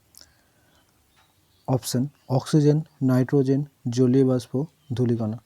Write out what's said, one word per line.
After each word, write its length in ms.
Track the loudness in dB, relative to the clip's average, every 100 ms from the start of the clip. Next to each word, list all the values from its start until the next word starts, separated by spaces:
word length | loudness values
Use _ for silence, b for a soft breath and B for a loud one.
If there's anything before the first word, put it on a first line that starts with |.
| _ b b b b b b b b _ _ _ _ _ _ _ -4
অপশন 400 | -4 -2 -4 -4 -8 -4
অক্সিজেন, 520 | -4 0 2 4 2 -4 _
নাইট্রোজেন, 640 | 0 0 2 0 2 -2 -4 _ -6
জলীয় 380 | 0 2 4 2
বাষ্প, 380 | 0 -4 -6 -6 _ -8
ধূলিকণা। 440 | -4 -2 -2 -6 -8